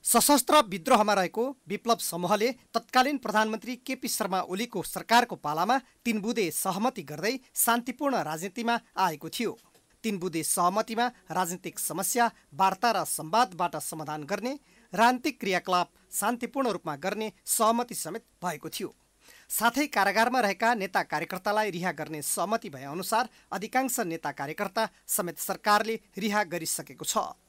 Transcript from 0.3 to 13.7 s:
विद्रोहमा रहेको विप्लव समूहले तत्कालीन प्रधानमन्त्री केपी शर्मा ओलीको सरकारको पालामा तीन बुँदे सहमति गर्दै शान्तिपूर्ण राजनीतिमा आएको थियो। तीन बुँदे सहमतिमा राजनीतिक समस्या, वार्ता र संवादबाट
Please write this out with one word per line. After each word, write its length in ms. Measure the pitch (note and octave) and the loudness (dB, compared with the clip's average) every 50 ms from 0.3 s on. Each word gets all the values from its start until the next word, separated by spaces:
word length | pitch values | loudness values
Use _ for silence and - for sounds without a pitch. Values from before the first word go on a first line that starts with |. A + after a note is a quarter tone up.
| D4 C4 - - D4+ D4+ C#4+ | 6 6 6 6 6 6 6
विद्रोहमा 480 | G3+ F3 F#3+ D#3+ C4+ C4 G#3 G#3 G#3 G#3 | 6 -4 -6 4 4 6 6 6 4 4
रहेको 300 | G3 F3+ E3 - G#3+ A#3+ C4+ C#4 _ _ | 4 2 0 0 -2 -2 -2 -4 _ _
विप्लव 300 | D3+ G3 G3+ _ A3+ A3+ - | -8 -8 -4 _ 0 0 0
समूहले 500 | - - F3 E3+ F3+ E3+ G#3 G#3 G#3+ B3+ - - _ _ - | 0 -6 -4 -2 0 0 2 2 2 0 -2 -4 _ _ -4
तत्कालीन 440 | A3+ - _ - - B3+ C#4+ D4+ | -4 -4 _ 2 4 4 4 0
प्रधानमन्त्री 580 | C4+ - A3 - G#3+ A3 A3 A3 A3 - A3 B3+ | -2 -4 0 2 2 2 2 -2 -6 -6 -10 -10
केपी 320 | B3 _ - C4 B3+ - | -10 _ -8 -8 -6 -4
शर्मा 340 | A#3 - - G#3+ F#3+ F#3+ F#3 | -6 -2 -2 -2 0 0 -2
ओलीको 400 | - - F3+ F#3+ A#3+ A#3+ - F#3 | -2 -2 -4 -6 -6 -4 -4 -6
सरकारको 540 | - - - F3+ E3+ - A3+ A#3+ A#3+ - F3 | -6 -6 -8 -10 0 4 6 6 6 4 -4
पालामा 420 | - - D3 D3+ D#3+ F3 G#3 B3+ C4+ - _ _ _ _ | -6 -4 -4 0 0 2 2 2 0 -2 _ _ _ _
तीन 160 | A#3+ G#3+ G#3+ | -2 -2 -2
बुँदे 280 | F#3 A3+ A#3+ A#3 G3 D#3+ | -2 -2 -2 0 -2 -2
सहमति 520 | - - - F#3+ F3 G3 A3 C4 C4 G#3 D3 | -2 -2 -2 -2 -2 0 -2 -2 -2 -4 -12
गर्दै 360 | C#3 D3+ D3 D#3+ G#3+ C4 C4 _ _ _ | -12 -10 -4 -4 -4 -4 -4 _ _ _
शान्तिपूर्ण 600 | - - - A#3 A#3+ A#3+ C4 B3 - D4+ C#4 C4 | 0 2 2 2 2 0 -6 -8 -2 -2 0 0
राजनीतिमा 640 | G3+ D3 D3 D#3+ D#3+ F3 G3+ _ A#3+ A3+ A#3 A#3 A3+ _ _ _ | 0 -2 -2 -6 -6 -8 -8 _ -4 -2 -2 -2 -2 _ _ _
आएको 320 | - F#3+ F3+ D#3 C#3+ - D#3+ | 0 0 0 0 -4 -8 -10
थियो। 280 | - - A#3 F#3 A#2+ - _ _ _ _ _ _ _ _ - | -4 -4 -4 -4 -4 -8 _ _ _ _ _ _ _ _ -4
तीन 140 | A3+ G3+ | -4 -4
बुँदे 260 | F3+ F3+ F#3 D3+ E3 D#3 | -2 -4 -4 -4 -2 -2
सहमतिमा 640 | - - F3+ F3 F3+ F#3 G#3+ A3 A3 A3+ G#3+ A#3+ B3 - _ _ - | 0 0 2 2 2 2 2 -2 -2 0 0 0 -2 -2 _ _ -6
राजनीतिक 480 | D#3+ F3+ F#3 E3 F3+ F3 - E3+ - - | -2 -2 -2 -2 -4 -8 -10 -10 -8 -6
समस्या, 520 | - - D3+ F3 F#3+ - - A#3+ A#3 A3+ - _ _ _ - | -6 -6 -4 -4 -4 -2 2 2 2 2 0 _ _ _ 0
वार्ता 380 | C#3 F#3+ F#3+ F#3+ - - A#3+ | 2 2 2 2 2 0 2
र 140 | A3 F#3 D#3+ | 2 2 -2
संवादबाट 680 | - - - D#3 D#3 F3+ A3+ B3 F#3 F3+ D#3+ F3+ F3 | -2 -4 -6 -4 0 2 2 2 2 0 -4 -4 -4